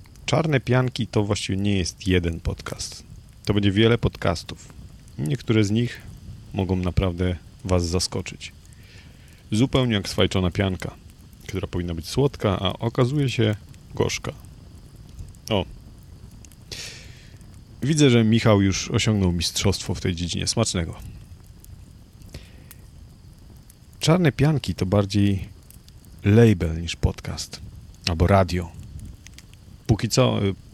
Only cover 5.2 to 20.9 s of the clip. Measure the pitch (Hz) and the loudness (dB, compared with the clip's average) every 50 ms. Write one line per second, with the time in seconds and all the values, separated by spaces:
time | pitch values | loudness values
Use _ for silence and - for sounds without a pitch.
5.2 | 131 151 147 - - - 113 110 107 95 104 113 120 120 - - - - - - | -6 -4 -4 -4 -2 0 2 2 4 2 2 0 -2 -2 -4 -10 -16 -18 -18 -18
6.2 | - - - - - - - 101 98 90 92 92 90 90 90 - 98 92 87 85 | -16 -16 -16 -16 -16 -8 -4 -4 -2 0 0 0 0 0 0 0 0 0 0 0
7.2 | 92 90 90 85 - - - - - 95 92 90 87 82 85 90 - - - - | -2 -2 -2 -4 -8 -14 -18 -12 -4 0 0 0 2 0 0 -2 -2 -2 -4 -6
8.2 | 90 - - - - - - - - - - - - - - - - - - - | -8 -8 -12 -14 -14 -16 -16 -20 -20 -20 -20 -20 -20 -20 -20 -20 -20 -20 -20 -20
9.2 | - - - - - - - 104 123 131 - 139 131 123 113 101 95 - - - | -20 -20 -20 -20 -8 -4 0 0 0 2 2 0 0 2 0 0 -2 -2 -2 0
10.2 | 101 90 - 98 92 90 85 - 101 98 92 85 - - - - - - - - | 0 0 2 0 0 0 0 0 0 -2 -2 -4 -6 -10 -12 -14 -18 -20 -20 -20
11.2 | - - - - - - - 95 90 92 - 92 87 87 85 82 80 - - 127 | -20 -20 -20 -20 -14 -10 -8 -8 -8 -6 -6 -6 -4 -4 -6 -8 -8 -4 -2 0
12.2 | 135 143 - - - 107 95 87 95 92 110 - - 117 - - 127 120 143 151 | 0 0 0 0 0 0 0 0 0 -2 -4 -4 -4 -2 0 0 0 2 2 0
13.2 | 143 131 - - 113 107 104 104 - - - - - - - - - - - - | 0 0 0 2 2 2 0 -2 -6 -14 -20 -20 -20 -8 -4 -2 -2 -2 -2 -4
14.2 | - - - - - - - - - - - - - - - - - - - - | -8 -10 -12 -12 -16 -20 -20 -20 -20 -20 -20 -20 -20 -20 -20 -20 -20 -18 -18 -16
15.2 | - - - - - - 110 98 85 - - - - - - - - - - - | -16 -16 -18 -14 -6 -2 -2 -2 -2 -4 -8 -16 -20 -20 -20 -20 -20 -20 -20 -20
16.2 | - - - - - - - - - - - - - - - - - - - - | -20 -20 -20 -20 -20 -20 -20 -20 -18 -16 -14 -14 -14 -14 -16 -18 -20 -20 -20 -20
17.2 | - - - - - - - - - - - - - 131 165 147 147 139 120 120 | -20 -20 -20 -20 -20 -20 -20 -20 -20 -20 -12 -6 -2 0 2 4 6 6 8 6
18.2 | 113 110 110 113 - 113 107 101 98 98 92 - - - - 117 - 120 110 104 | 6 6 4 4 6 6 6 6 6 4 2 0 -2 -2 -2 0 2 2 2 2
19.2 | 95 90 87 87 85 - - - - 101 92 - - - 95 - - 95 90 82 | 2 2 2 0 -2 -4 -4 0 0 0 0 0 -4 -6 -6 -4 -2 -2 -2 -2
20.2 | 87 85 - 92 90 - - 117 113 - - 95 82 82 | -4 -4 -4 -4 -4 -2 -2 0 0 0 0 -2 -4 -4